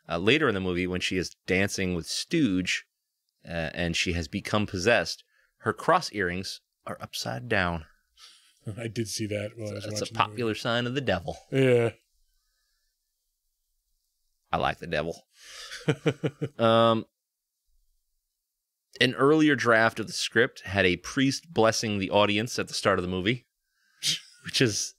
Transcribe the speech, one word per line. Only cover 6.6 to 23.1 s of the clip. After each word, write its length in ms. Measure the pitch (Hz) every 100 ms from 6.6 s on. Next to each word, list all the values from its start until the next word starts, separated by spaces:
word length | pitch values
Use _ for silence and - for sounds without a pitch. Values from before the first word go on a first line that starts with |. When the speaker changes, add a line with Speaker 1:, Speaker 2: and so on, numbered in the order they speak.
| _ _ -
Speaker 1:
are 120 | 104
upside 480 | 113 - 113 123 123
down. 360 | 104 90 85 78 _ _ _ -
Speaker 2:
<laughs> 460 | _ _ _ - 101
I 100 | 113
did 200 | 110 104
see 180 | - 107
that 260 | 104 104 117
while 140 | 107
I 40 |
was 100 | 104
Speaker 1:
That's 160 | 104 104
a 40 |
Speaker 2:
watching 100 | 101
the 40 | 113
movie. 100 | 110
Speaker 1:
popular 240 | 110 117
sign 320 | 104 127 117 120
of 80 |
the 60 | 135
devil. 360 | 117 90 87 - -
Speaker 2:
Yeah. 380 | 135 131 120 117 - _ _ _ _ _ _ _ _ _ _ _ _ _ _ _ _ _ _ _ _ _ _ _ _ -
Speaker 1:
I 40 | 85
like 220 | 67 -
the 80 | 82
devil. 400 | 78 80 - _ _ - - - - -
Speaker 2:
<laughs> 80 | 143 156 - 143 - 135 -
Speaker 1:
Um, 480 | 113 113 113 113 - _ _ _ _ _ _ _ _ _ _ _ _ _ _ _ _ _ _ -
an 140 | 127
earlier 420 | 120 139 156 151 135
draft 420 | 113 113 113 113
of 80 | 107
the 60 |
script 480 | - - 113 123 -
had 240 | - 98
a 140 | 92 87
priest 560 | - - 135 - -
blessing 440 | 110 110 110 113 101
the 120 | 95
audience 480 | 101 104 104 120 -
at 100 | 90
the 60 |
start 240 | - 110 95
of 40 |
the 60 | 90